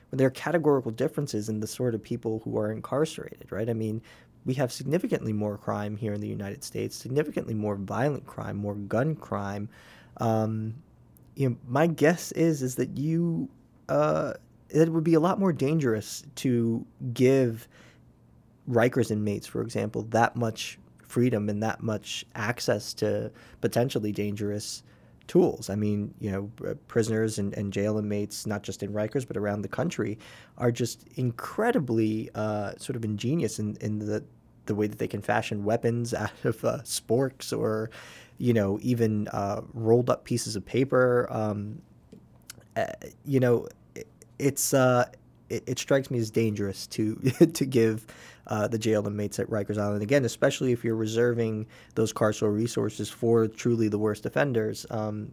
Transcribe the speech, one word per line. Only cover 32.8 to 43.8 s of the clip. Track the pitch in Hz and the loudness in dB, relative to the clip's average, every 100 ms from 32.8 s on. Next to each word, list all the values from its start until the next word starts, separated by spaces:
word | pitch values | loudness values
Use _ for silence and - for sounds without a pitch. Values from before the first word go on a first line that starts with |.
| - 123 | -8 -6
of | |
ingenious | 110 104 120 170 113 - | -4 -2 0 0 0 -2
in, | 107 - | -6 -4
in | 107 107 | -4 -4
the, | 104 107 - - _ _ - | -2 -4 -6 -16 _ _ -2
the | |
way | 104 107 | 0 0
that | 107 | -2
they | 113 | -4
can | 104 | -4
fashion | 107 110 - 107 | 0 0 0 -2
weapons | 101 110 120 120 117 | 0 2 2 0 -2
<laughs> | |
out | - 107 - | -4 -4 -4
of, | 131 - | -4 0
uh, | 117 117 | -2 -2
sporks | 120 - - 117 135 - - 113 | -4 -6 0 2 0 -4 -6 -2
or, | 110 110 113 - - - - - | 0 -2 -4 -10 -18 -20 -18 -2
you | 123 | 2
know, | 113 98 104 | 4 4 0
even, | 123 120 113 107 104 | 0 2 2 2 -2
uh, | 104 101 110 117 | -2 -2 -4 -8
rolled | - 110 120 123 | -2 4 6 6
up | 123 | 0
pieces | - 123 117 110 | 0 -2 -2 -6
of | - | -2
paper. | 117 131 131 127 123 120 | 0 4 4 6 4 2
Um, | 123 107 104 104 117 - - - - - - - - - - | 0 -2 -2 -6 -10 -18 -20 -20 -20 -20 -20 -20 -20 -8 -4
uh, | - - - - | -4 -6 -14 -12
you | - 135 | 0 4
know, | 123 120 - - | 6 4 0 -12